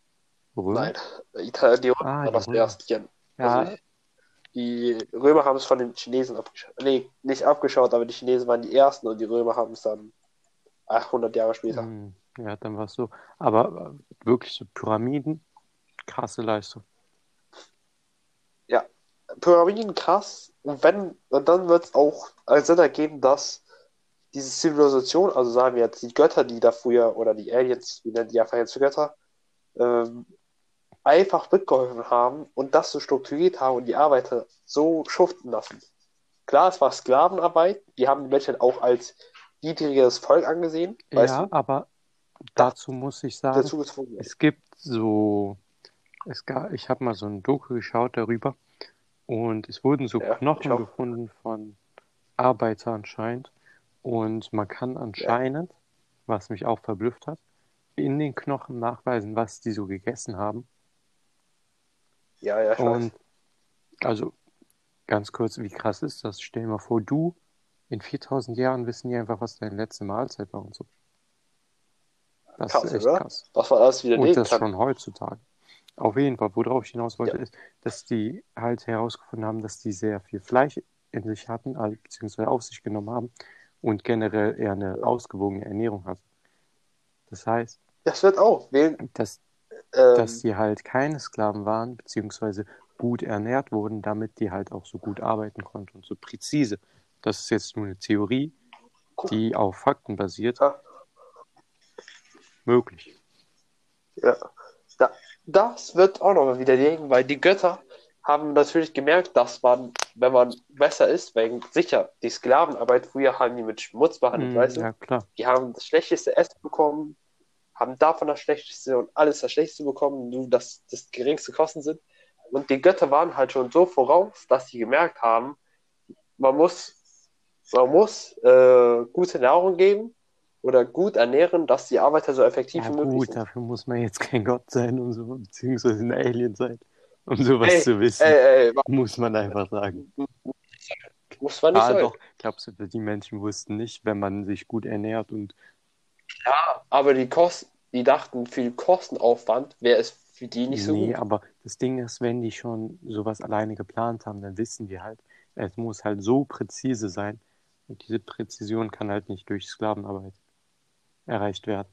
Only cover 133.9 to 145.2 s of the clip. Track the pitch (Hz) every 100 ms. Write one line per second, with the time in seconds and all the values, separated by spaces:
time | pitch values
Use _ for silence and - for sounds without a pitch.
133.9 | 120 117 - - 123 107 123 - 127 120
134.9 | 127 123 113 117 131 101 - 123 123 123
135.9 | 107 117 127 131 117 123 101 123 117 _
136.9 | _ _ _ - - 127 127 117 175 127
137.9 | 107 117 - 156 147 131 135 117 127 -
138.9 | 135 113 - 117 107 101 101 95 104 101
139.9 | 90 - - 277 _ - - _ - -
140.9 | - - _ _ - 139 - 160 113 117
141.9 | 190 120 - - _ 113 - - 95 98
142.9 | 113 104 104 - 107 104 101 - 104 113
143.9 | - 110 101 98 101 98 98 - 113 98
144.9 | 107 107 113